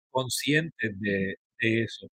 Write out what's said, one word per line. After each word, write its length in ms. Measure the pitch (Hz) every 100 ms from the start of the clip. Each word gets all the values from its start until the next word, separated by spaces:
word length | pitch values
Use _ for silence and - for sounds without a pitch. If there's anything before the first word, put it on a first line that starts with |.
| _
conscientes 880 | 131 127 - 135 151 160 - 110 98
de, 360 | 104 98 95 - _ _
de 220 | 113 113
eso. 240 | 113 - 98